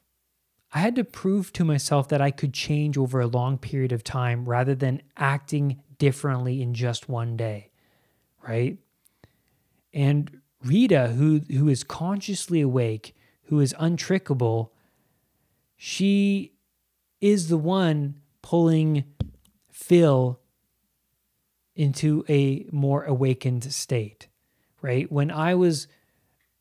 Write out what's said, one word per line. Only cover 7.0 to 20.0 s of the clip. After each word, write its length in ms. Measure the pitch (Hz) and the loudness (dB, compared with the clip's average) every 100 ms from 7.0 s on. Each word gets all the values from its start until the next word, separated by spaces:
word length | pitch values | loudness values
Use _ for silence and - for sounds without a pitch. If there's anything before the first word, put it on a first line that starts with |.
| - | -6
one 280 | 123 117 113 | -6 -6 -4
day, 340 | 113 104 - _ _ _ _ _ _ _ - | -6 -6 -14 _ _ _ _ _ _ _ -6
right? 300 | 113 123 202 _ _ _ _ _ _ _ _ _ _ _ | -2 -2 -4 _ _ _ _ _ _ _ _ _ _ _
And 480 | - 139 147 147 - _ _ | 0 2 2 -2 -10 _ _
Rita, 460 | 123 170 247 160 123 | 0 2 4 4 2
who, 320 | 117 151 156 147 | 2 2 2 0
who 160 | 135 147 | 0 2
is 140 | 135 | 2
consciously 800 | - - 170 196 190 196 - 170 | -2 -8 -4 -4 -6 -8 -2 0
awake, 540 | 139 127 117 107 - - _ _ | 2 0 -2 -4 -10 -20 _ _
who 160 | - 151 | -2 2
is 140 | 139 - | 2 0
untrickable, 920 | 160 170 - 190 - 135 120 113 113 _ _ _ _ _ _ _ _ _ _ _ | -2 -2 -2 -2 0 0 0 0 -4 _ _ _ _ _ _ _ _ _ _ _
she 800 | - - 196 202 202 196 - _ _ _ _ _ _ _ | -12 -2 2 4 2 0 -4 _ _ _ _ _ _ _
is 280 | 202 208 165 | 2 2 2
the 80 | 165 | 0
one 640 | 151 190 180 151 143 143 _ _ | 0 2 2 0 -2 -6 _ _
pulling 640 | - 170 165 160 156 151 135 - - - _ _ _ | -2 2 4 4 2 0 -2 -8 -10 -10 _ _ _
Phil 680 | - - 175 | -16 2 6